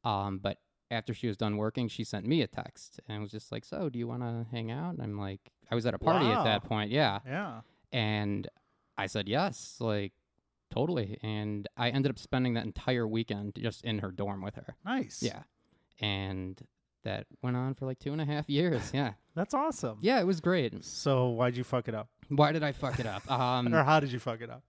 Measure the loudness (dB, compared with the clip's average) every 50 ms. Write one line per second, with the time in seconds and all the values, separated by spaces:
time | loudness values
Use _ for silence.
0 | 2 2 2 2 0 -2 -4 -2 -2 -2 -2 _ _ _ _ _ _ _ -4 -4
1 | -2 -4 -6 -2 -2 -2 0 2 0 0 2 2 0 0 0 0 -2 -2 -2 -6
2 | -6 -4 -4 -4 0 2 2 2 2 0 -2 -8 -8 -8 _ -18 -20 -18 -20 -20
3 | _ -10 -8 -6 -6 -6 -8 -12 -10 -8 -10 -10 -8 -8 -6 -4 -4 -4 -2 -4
4 | -4 -4 -4 -4 -4 -4 -4 -4 -4 -4 -6 -6 -4 -4 -4 -4 -6 -6 -6 -6
5 | -6 -6 -4 -4 -4 -6 -6 -10 _ -20 _ _ _ -2 -2 0 0 0 -2 2
6 | 2 4 4 6 6 6 4 4 4 4 2 2 0 0 0 0 0 2 2 4
7 | 4 4 2 -2 -6 -6 -6 -6 -4 -6 -8 -12 -14 _ _ _ _ _ -2 0
8 | 0 2 2 2 0 0 0 -2 -4 -6 _ _ _ _ _ _ _ _ _ -4
9 | -4 -2 -2 -4 -2 0 0 2 0 0 -2 -6 -12 -14 -8 -4 -2 0 0 0
10 | -2 -4 _ _ _ _ _ _ _ _ _ _ _ _ -2 0 0 0 0 -2
11 | -2 -2 -6 -6 -4 -4 -2 -2 -2 -2 -4 -4 -6 -8 _ 0 0 2 2 4
12 | 2 2 0 -2 -6 -2 0 2 2 2 2 0 -2 -4 -8 -4 -2 0 2 2
13 | 2 2 0 0 0 0 -2 -4 -4 -6 -6 -4 -4 -4 -4 -4 -4 -2 -2 -2
14 | -2 -4 -4 -4 -4 -4 -4 -4 -6 -8 -8 -8 -14 -14 -16 _ _ -4 -2 -2
15 | -2 -4 -6 -4 -4 -4 -4 -4 -14 _ _ _ _ _ _ _ _ _ _ -6
16 | -4 -2 -2 -2 -2 -4 -4 -4 -6 -8 -10 -12 -18 _ _ _ _ _ _ _
17 | _ -6 -6 -6 -8 _ -12 _ -2 -2 0 0 0 -2 -4 -4 -6 -6 -6 _
18 | -6 -4 -4 -2 -2 -2 -2 -2 -2 0 2 2 4 4 2 0 -2 -2 -2 0
19 | 0 0 -4 _ _ _ _ -4 -2 0 0 0 0 0 -2 -2 -4 -4 -4 0
20 | 2 4 4 6 4 4 2 2 4 2 4 4 2 0 -2 -6 -12 -10 -10 -2
21 | 2 4 6 6 6 4 4 4 2 2 2 0 -2 0 0 0 0 0 -4 -4
22 | -6 -10 _ _ -6 0 6 6 6 6 6 2 0 -2 -2 -2 -4 -4 -2 -2
23 | -2 -2 -4 -4 -2 -2 0 2 4 2 2 2 2 4 4 6 6 8 8 6
24 | 6 4 -2 -2 -2 -4 -4 -4 -8 -12 -12 -16 _